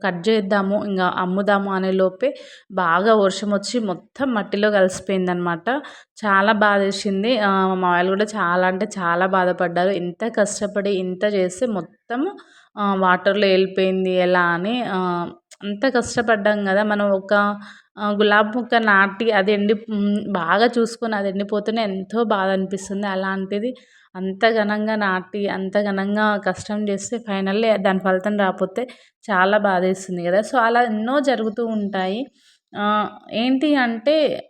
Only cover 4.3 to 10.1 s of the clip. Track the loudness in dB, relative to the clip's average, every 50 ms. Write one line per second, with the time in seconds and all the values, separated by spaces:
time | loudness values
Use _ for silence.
4.3 | 0 -2 -2 -2 -2 0 0 2 4 4 2 2 0 -4 -6 -4 -2 -2 0 0
5.3 | -2 -2 -2 -2 -4 -2 -2 -4 -4 -4 -6 -10 -20 -20 -20 _ _ -6 0 2
6.3 | 4 4 4 4 4 4 4 4 4 4 2 0 -2 -2 -4 -2 -2 -2 0 0
7.3 | 0 2 2 2 4 4 4 2 2 2 2 2 2 2 2 2 2 0 0 -2
8.3 | -2 -2 0 0 2 2 2 2 0 0 -4 -4 -4 -4 -2 0 2 2 2 2
9.3 | 2 2 2 2 0 0 -2 -2 0 0 0 0 0 -2 -4 -6